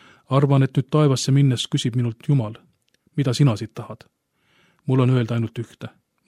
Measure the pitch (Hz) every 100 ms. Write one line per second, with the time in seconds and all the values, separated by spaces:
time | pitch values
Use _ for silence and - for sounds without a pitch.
0 | - _ - 139 139 139 135 - 127 151
1 | 151 127 - 135 143 123 - 143 131 117
2 | 120 113 - 139 107 107 _ _ _ _
3 | _ - 131 120 143 104 113 - 110 107
4 | - _ _ _ _ _ _ _ - 131
5 | 123 127 113 120 113 - 113 - - _
6 | _ _